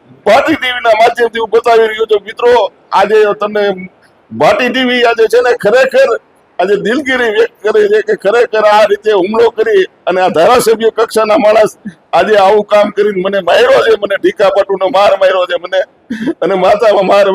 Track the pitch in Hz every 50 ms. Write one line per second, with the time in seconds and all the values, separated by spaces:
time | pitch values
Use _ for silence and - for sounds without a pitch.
0 | _ _ - - _ 208 208 262 277 294 320 - 254 254 247 247 233 233 220 214
1 | 220 240 233 240 240 233 226 226 226 214 196 226 226 240 233 226 226 220 214 214
2 | 226 220 214 208 190 202 220 - 233 240 247 233 202 185 - _ _ _ - 180
3 | 196 196 214 214 214 208 202 208 208 214 214 214 202 202 190 185 185 185 - _
4 | _ _ _ _ _ _ 113 110 139 165 208 - 254 247 214 254 262 247 247 247
5 | 240 226 233 226 226 220 - 247 247 247 240 240 - 196 214 254 269 - - 254
6 | 269 254 226 - - _ _ _ _ _ _ - 175 190 208 185 170 196 226 285
7 | 294 262 262 254 240 226 208 214 233 - - _ - 208 214 214 208 202 208 220
8 | 202 - 202 185 - 190 208 240 240 - - 220 208 214 208 208 220 196 202 208
9 | - 214 214 196 175 190 214 220 233 226 - - 214 220 214 190 185 - - _
10 | _ - 180 185 180 - - 151 165 196 247 254 - 220 226 214 226 220 - -
11 | 233 - - 226 220 214 208 - - 214 214 220 214 190 - - _ 220 - _
12 | _ _ - 165 180 202 214 202 190 190 214 208 202 - 208 208 208 208 202 -
13 | 208 208 202 190 180 196 202 196 180 170 175 196 233 262 269 - - 233 220 202
14 | 202 - 202 - - 339 - - 214 190 190 202 196 - 196 185 190 185 175 185
15 | 202 202 190 196 196 185 190 190 180 180 180 170 170 180 185 - - - _ _
16 | _ _ 247 220 220 269 - - - 175 196 190 180 185 - 208 240 214 202 196
17 | 196 - 190 202 202 196 190